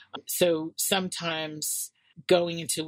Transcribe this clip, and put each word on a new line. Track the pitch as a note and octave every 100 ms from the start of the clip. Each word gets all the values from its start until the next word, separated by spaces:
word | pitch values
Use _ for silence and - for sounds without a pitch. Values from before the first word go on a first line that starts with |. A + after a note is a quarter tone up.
| - - -
So | - F3+ D#3+ D#3+ -
sometimes | - G3 F#3 - E3+ D#3+ D#3 D3+ - - - _ _ - -
going | F3+ E3+ E3+
into | D#3+ E3